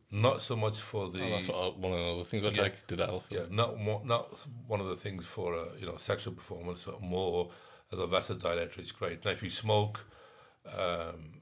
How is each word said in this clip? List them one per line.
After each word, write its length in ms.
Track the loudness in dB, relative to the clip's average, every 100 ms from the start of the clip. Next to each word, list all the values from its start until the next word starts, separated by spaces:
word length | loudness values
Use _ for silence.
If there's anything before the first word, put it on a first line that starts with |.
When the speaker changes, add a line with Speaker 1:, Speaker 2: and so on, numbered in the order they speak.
| -4
Speaker 1:
not 300 | 4 6 6
so 140 | 0 2
much 240 | 2 0
for 300 | -4 -2 -2
the 120 | -2
Speaker 2:
Oh, 60 | 0
that's 160 | 0 0
what 80 | 0
I, 100 | 0
one 240 | 0 0
of 60 | 2
the 140 | 2
other 100 | 0
things 220 | -2 0 2
I 40 |
Speaker 1:
Yeah. 140 | 4
Speaker 2:
take, 240 | 2 0 -4
Didelphin. 360 | -2 0 -2 -4
Speaker 1:
Yeah, 100 | -4 0
not 300 | 2 2 0
mo-, 220 | 0 0 2
not 400 | 2 2 -10 -12 -10 -2
one 120 | 0
of 80 | 0
the 80 | -2
things 300 | -4 -6 -6
for, 300 | -4 -2 -2
uh, 100 | -4 -8
you 60 | -8
know, 120 | -4
sexual 360 | 0 0 -2
performance, 500 | -8 -8 -8 -6 -6 -8
but 160 | -6
more 480 | 0 2 4 2 0 -4 -20 -20 -8
as 80 | -4
a 40 |
vasodilator, 760 | 2 2 2 0 2 2 0 -6
it's 140 | -10
great. 340 | -4 -4 -2 -2
Now, 60 |
if 120 | 0
you 60 | 0
smoke, 560 | 0 4 6 4 0 -10 -20 -20 -20 -20 _ -8 -2
um, 640 | 0 0 -2 -8 -12 -12